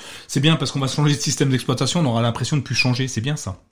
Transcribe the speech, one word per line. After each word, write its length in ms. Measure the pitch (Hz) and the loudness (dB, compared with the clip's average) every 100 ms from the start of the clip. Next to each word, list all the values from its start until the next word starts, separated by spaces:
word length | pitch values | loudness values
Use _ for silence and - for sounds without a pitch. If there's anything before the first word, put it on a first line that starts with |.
| - - - | -10 -18 -6
C'est 140 | 151 | 0
bien 160 | 147 160 | 2 2
parce 160 | 135 | 0
qu'on 80 | 143 | -2
va 80 | 135 | -2
changer 260 | - 147 | 2 2
de 60 | 143 | 2
système 300 | - - 139 | 0 0 2
d'exploitation, 500 | 127 - 127 131 180 | 2 0 0 0 2
on 60 | 139 | 2
aura 160 | 113 | 2
l'impression 340 | 117 113 120 151 | 2 0 -2 -2
de 60 | |
plus 120 | - | 0
changer, 320 | 123 127 123 135 | 0 0 0 -2
c'est 140 | 113 | -2
bien 160 | 120 151 | -2 -4
ça. 240 | - - _ | -6 -10 _